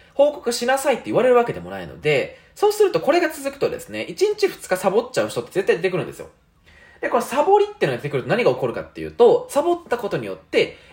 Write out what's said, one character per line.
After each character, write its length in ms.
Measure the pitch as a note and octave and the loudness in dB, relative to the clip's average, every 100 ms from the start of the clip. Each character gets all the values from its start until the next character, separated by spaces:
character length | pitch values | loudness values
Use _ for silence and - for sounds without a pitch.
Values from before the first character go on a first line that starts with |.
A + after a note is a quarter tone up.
| _ | _
報 180 | - D4 | 2 2
告 220 | C#4+ A#3 | 2 -4
し 120 | A#3 A#3+ | -2 0
な 120 | C4+ | 0
さ 120 | D4 | 0
い 20 | |
っ 40 | A#3+ | -2
て 80 | G#2 | -2
言 80 | C#3+ | 2
わ 60 | |
れ 60 | B3+ | 4
る 80 | A#3+ | 4
わ 80 | |
け 80 | A#3 | 2
で 80 | F3 | -4
も 100 | F3 | -10
な 120 | G3 | -12
い 40 | F2 | -12
の 140 | - | -6
で、 400 | D3+ C#3 - - _ - | 0 0 -2 -8 _ -2
そ 140 | G#4 | 0
う 20 | |
す 100 | G#4 | 2
る 120 | G4+ | 2
と 80 | - | 2
こ 100 | - | 0
れ 80 | E4+ | 2
が 80 | E4 | 0
続 300 | D4+ C#4 - | -4 -10 -4
く 20 | |
と 100 | - | -4
で 80 | - | -4
す 80 | - | -10
ね、 140 | G#3 | -10
一 180 | - F3 | -10 -2
日 260 | G#4 G#4 F#4+ | -2 2 -2
二 220 | - - | -2 -6
日 80 | F#3 | -2
サ 120 | G3+ | 2
ボ 120 | G3+ | 2
っ 100 | A#3+ | 0
ち 60 | - | -2
ゃ 80 | G#2+ | -2
う 20 | |
人 140 | B2 | -4
っ 20 | |
て 80 | - | -4
絶 160 | F3+ G3 | -2 0
対 80 | F3+ | 0
出 60 | |
て 100 | F3+ | 0
く 60 | F3+ | -2
る 80 | F#2 | -6
ん 20 | |
で 60 | |
す 60 | - | -10
よ。 100 | - _ _ _ _ - - - | -18 _ _ _ _ -20 -20 -10
で、 80 | - | -2
こ 80 | B3 | -2
の 40 | |
サ 220 | A3 C4 | 0 0
ボ 160 | D4+ G4+ | 4 4
り 60 | G4+ | 4
っ 100 | - | 0
て 100 | D#3+ | -2
の 40 | |
が 60 | A#2+ | -2
出 60 | |
て 60 | D3 | -4
く 60 | C#3 | -4
る 80 | |
と 60 | A#2 | -2
何 160 | G#3 F#3 | 0 2
が 80 | |
起 40 | B2 | 0
こ 100 | B2+ | -2
る 60 | |
か 100 | G2+ | -6
っ 60 | - | -12
て 80 | - | -12
い 40 | D#2 | -8
う 40 | |
と、 360 | - A#3 C#3+ - | 4 6 6 2
サ 120 | C#4 | -2
ボ 120 | E4 | 0
っ 60 | E4+ - | -2 -4
た 80 | A#3+ | -6
こ 100 | G3+ | -4
と 80 | D#3 | -4
に 120 | G#2 | -6
よ 80 | F#2 | -10
っ 20 | |
て、 400 | _ C#4 - - - | _ 0 0 -4 -4